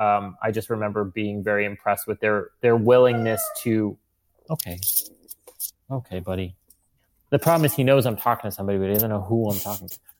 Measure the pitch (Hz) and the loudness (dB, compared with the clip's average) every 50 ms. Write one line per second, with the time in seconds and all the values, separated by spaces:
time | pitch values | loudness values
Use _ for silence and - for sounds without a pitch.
0 | 107 104 104 101 101 98 92 - - 113 107 110 107 - 117 107 107 104 101 107 | 2 2 2 2 0 -4 -10 -6 -4 -4 -4 -4 -4 -4 -4 -4 -4 -4 -2 -2
1 | 104 98 - 110 107 104 104 104 95 107 104 101 104 101 101 - - 104 101 - | -4 -4 -4 -4 -4 -4 -4 -4 -2 -2 0 0 0 -2 -4 -4 -2 -2 -2 -2
2 | - - 107 - - 107 107 104 - - _ _ - 120 117 117 110 117 123 127 | -2 -6 -6 -2 0 0 0 0 -2 -6 _ _ 2 2 4 4 6 6 8 8
3 | 127 123 120 117 113 113 113 110 - - - - - 120 113 110 107 104 101 - | 8 6 4 2 0 0 -2 -2 -4 -6 -8 -6 -2 0 0 0 0 -2 -4 -8
4 | _ _ _ _ _ _ _ _ _ - 160 - - - 87 90 92 - - - | _ _ _ _ _ _ _ _ _ -8 -8 -8 -6 -10 -8 -6 -4 -2 -2 -2
5 | - - - _ _ - - - _ - - _ - - - _ _ _ 135 127 | -4 -4 -14 _ _ -20 -20 -20 _ -20 -16 _ -12 -12 -12 _ _ _ -8 -8
6 | 120 - 95 92 90 95 92 92 95 90 90 _ _ _ _ _ _ _ _ _ | -8 -8 -10 -8 -6 -6 -6 -6 -6 -8 -10 _ _ _ _ _ _ _ _ _
7 | _ _ _ _ _ _ - 139 - 160 165 165 156 143 - - 131 127 139 139 | _ _ _ _ _ _ 0 2 4 4 4 4 4 2 2 2 4 6 6 6
8 | 120 127 110 98 - 120 117 - - 107 - - 98 98 101 95 95 95 101 107 | 4 2 -2 0 0 0 0 0 -2 -8 -8 -6 -4 -2 0 0 0 0 0 0
9 | 113 110 107 101 95 92 113 117 113 104 101 95 - 101 104 - 92 90 - - | 0 0 -2 -4 -2 -2 0 0 0 -2 -4 -4 -6 -8 -8 -10 -12 -16 -18 -20
10 | _ _ _ _ | _ _ _ _